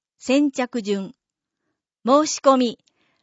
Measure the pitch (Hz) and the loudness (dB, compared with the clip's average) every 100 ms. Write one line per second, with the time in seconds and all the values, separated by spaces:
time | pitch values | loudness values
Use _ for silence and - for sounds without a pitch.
0 | _ _ - 277 294 269 247 240 196 196 | _ _ -2 0 0 -2 -6 -6 -4 -4
1 | 190 - _ _ _ _ _ _ _ _ | -6 -16 _ _ _ _ _ _ _ _
2 | 226 294 311 - 277 262 240 - _ _ | 0 2 2 0 2 2 0 -6 _ _
3 | _ _ | _ _